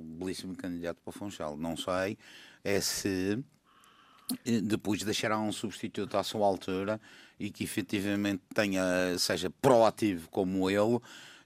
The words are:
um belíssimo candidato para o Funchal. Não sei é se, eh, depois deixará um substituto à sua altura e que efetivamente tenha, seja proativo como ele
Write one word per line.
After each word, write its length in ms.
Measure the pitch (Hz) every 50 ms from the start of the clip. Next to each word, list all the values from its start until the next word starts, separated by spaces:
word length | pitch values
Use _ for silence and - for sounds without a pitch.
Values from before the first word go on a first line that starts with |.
um 160 | 80 80 80 80
belíssimo 380 | 92 95 92 - - 92 92
candidato 420 | 85 - 90 87 87 85 85 82 _ -
para 60 | 95
o 20 |
Funchal. 440 | 87 - 104 101 90 - 82 76 73
Não 200 | 76 80 82 80
sei 420 | 76 - 95 90 92 95 98 113 - - - - - - - - -
é 180 | - 98 101 95
se, 640 | - - - - - 104 95 92 92 98 104 120 139 - _ _ _ _ - - - - - - - - - - - - 254 - -
eh, 140 | - 117 113
depois 420 | 95 107 107 - - 98 104 90
deixará 340 | 98 104 107 - - 110 107 110
um 120 | 110 104
substituto 640 | 98 - - 104 - - - 101 - - 101 - -
à 60 | 101
sua 240 | 95 - - 110 104
altura 540 | 101 95 87 - - 92 92 98 101 107 107 - - - - - - _ -
e 120 | 101 104
que 140 | - - 101
efetivamente 800 | 87 - 117 90 - - 101 95 104 101 101 104 101 101 90 _ - -
tenha, 280 | - 107 101 95 95 92 92 90 90 90 90 87 90
seja 320 | - - 101 82 87 87
proativo 800 | - - - 139 127 117 113 104 - - 113 104 92 85 82 -
como 400 | - 107 95 90 95 95 92 92
ele 300 | 98 101 104 113 120 117 - - - - - - - - -